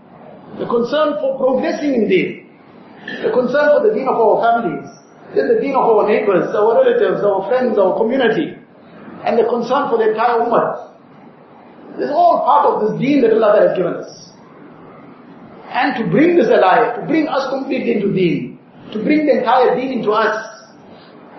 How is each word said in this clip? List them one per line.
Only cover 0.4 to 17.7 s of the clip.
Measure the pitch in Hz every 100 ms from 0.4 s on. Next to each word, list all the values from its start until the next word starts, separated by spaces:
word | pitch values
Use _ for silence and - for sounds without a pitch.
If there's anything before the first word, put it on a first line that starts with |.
| - -
the | -
concern | 233 233 294 302 294
for | 269 -
progressing | 254 - 330 - 294 247
in | 185
deen, | 185 131 - - - - - - - - -
the | -
concern | - 254 277 294
for | 285 -
the |
deen | 254 262
of | 220
our | 214 -
families, | 226 233 196 - - - - - -
then | - -
the | 233
deen | 277
of | 262
our | 226 214 190
neighbors, | 226 208 180 -
our | 214 220 226
relatives, | 254 233 190 - 202
our | 190 -
friends, | 254 240 202
our | 190 175
community, | 226 262 233 175 147 - - - - - - - -
and | 226
the | 226
concern | 240 - 277 226
for | 226
the | 220
entire | 214 240 233 -
ummah. | - - - - - - - - - - - - - - -
This | 254
is |
all | 294 349 - -
part | 220 240
of | 214
this | 208 160
deen | 254 285
that | 226
Allah | 214 214 - 180
has | 185
given | 170
us. | - - - - - - - - - - - - - - - - - -
And | 240 285 -
to | 180
bring | 202 339 349
this | 220
alive, | 220 185 170 - -
to | -
bring | 320 285
us | 285 -
completely | 269 269